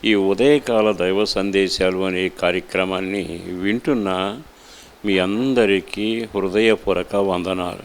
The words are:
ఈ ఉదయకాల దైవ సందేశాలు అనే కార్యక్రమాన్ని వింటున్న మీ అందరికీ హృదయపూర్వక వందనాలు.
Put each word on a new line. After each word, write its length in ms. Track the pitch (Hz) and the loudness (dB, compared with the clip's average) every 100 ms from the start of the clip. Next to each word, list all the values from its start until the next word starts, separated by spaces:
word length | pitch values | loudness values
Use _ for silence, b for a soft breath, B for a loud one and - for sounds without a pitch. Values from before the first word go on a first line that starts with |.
| 110 | 2
ఈ 100 | 104 | 2
ఉదయకాల 760 | 98 98 135 147 131 113 107 | 2 4 4 4 2 2 2
దైవ 340 | 92 90 98 104 | 2 0 0 0
సందేశాలు 800 | 104 98 98 95 - 92 92 95 | 0 0 2 0 0 0 0 -2
అనే 240 | 90 92 | -2 -4
కార్యక్రమాన్ని 1080 | - 90 90 - 92 92 95 95 101 82 85 90 | 0 -2 -2 -4 -4 -2 -2 -4 -6 -6 -10 -10
వింటున్న 960 | 92 98 117 160 127 98 92 95 117 156 B B B B B 104 | -6 -2 -2 -2 -2 0 -2 -4 -6 -16 B B B B B 0
మీ 120 | 92 | 2
అందరికీ 1080 | 92 107 131 123 107 98 - - 107 113 113 101 | 2 0 2 4 4 2 0 -6 -4 -4 -4 -4
హృదయపూర్వక 800 | 95 101 113 107 - 87 90 101 | -2 2 4 2 0 -2 0 0
వందనాలు. 680 | 98 90 87 92 90 95 | 0 0 -2 -4 -6 -8